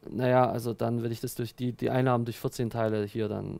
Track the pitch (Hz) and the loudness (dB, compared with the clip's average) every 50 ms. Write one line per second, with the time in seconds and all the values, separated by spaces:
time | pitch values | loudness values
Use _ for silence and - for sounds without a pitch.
0 | - - - - 127 127 127 127 127 120 - 120 113 120 113 - 117 117 117 120 | -14 -8 -4 0 2 6 6 6 6 6 2 -2 -4 -4 -2 -2 0 0 0 0
1 | 113 117 113 - - 123 - - 123 113 - - 123 123 117 - 123 120 117 127 | -2 -2 -4 -4 -6 -6 -4 -4 -6 -6 -6 -4 -4 -4 -2 -2 -2 0 2 2
2 | 127 131 123 120 117 120 117 - - 135 - - 123 113 - 117 113 110 107 107 | 4 4 4 2 2 -2 -4 -4 -6 -4 -2 -2 -2 -2 0 0 0 2 2 0
3 | 104 104 - 117 110 104 104 101 98 101 98 - | -2 -2 -2 -4 -2 -2 -2 -4 -6 -6 -8 -10